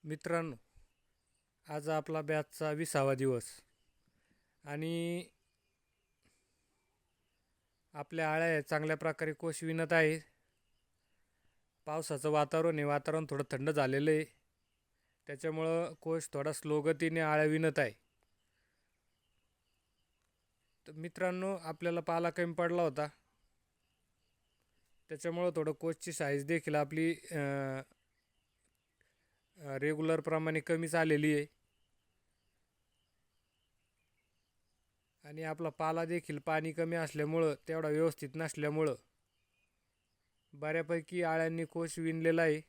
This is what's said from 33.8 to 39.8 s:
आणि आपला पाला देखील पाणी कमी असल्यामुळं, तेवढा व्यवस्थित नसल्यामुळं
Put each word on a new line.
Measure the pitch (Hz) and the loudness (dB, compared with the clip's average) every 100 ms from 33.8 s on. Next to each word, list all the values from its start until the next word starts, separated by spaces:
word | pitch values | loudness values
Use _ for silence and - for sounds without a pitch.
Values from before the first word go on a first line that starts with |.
| _ _ _ _ _ _ _ _ _ _ _ _ _ _ 147 | _ _ _ _ _ _ _ _ _ _ _ _ _ _ -14
आणि | 156 | -6
आपला | 160 160 160 | -4 -2 -4
पाला | - 160 165 | 0 0 0
देखील | 165 170 - 147 | 0 -2 -2 -6
पाणी | 170 156 160 | 0 0 0
कमी | 156 165 170 | -2 -2 0
असल्यामुळं, | 156 151 151 165 160 139 - | -2 -2 0 2 2 0 -4
तेवढा | 160 156 | -2 0
व्यवस्थित | 151 165 147 143 | 4 2 0 -10
नसल्यामुळं | 151 160 - 147 151 156 120 _ _ _ _ _ _ _ _ | -6 -6 -2 0 2 0 0 _ _ _ _ _ _ _ _